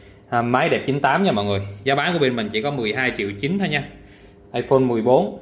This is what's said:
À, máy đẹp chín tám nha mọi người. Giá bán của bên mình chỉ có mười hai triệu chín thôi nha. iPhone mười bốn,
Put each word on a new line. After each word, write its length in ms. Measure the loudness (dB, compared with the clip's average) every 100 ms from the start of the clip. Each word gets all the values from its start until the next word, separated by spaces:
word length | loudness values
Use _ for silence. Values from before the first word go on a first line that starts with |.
| -20 -20 -4
À, 140 | -2
máy 260 | 2 2 2
đẹp 140 | 0 0
chín 140 | 0
tám 220 | 2 2
nha 100 | 2
mọi 120 | 0
người. 160 | 0 -2 -4 -6
Giá 100 | -2
bán 180 | 0 0
của 60 | 2
bên 180 | 2 0
mình 120 | -2
chỉ 100 | -4
có 80 | -2
mười 240 | -2 -2
hai 180 | -2 -2 -2
triệu 140 | -4 -4
chín 180 | -4 -2
thôi 100 | -2
nha. 200 | -2 -4 -12 -20 -20 -20 -20 -10
iPhone 260 | -6 2 4
mười 240 | 4 2
bốn, 360 | 4 4 2 -6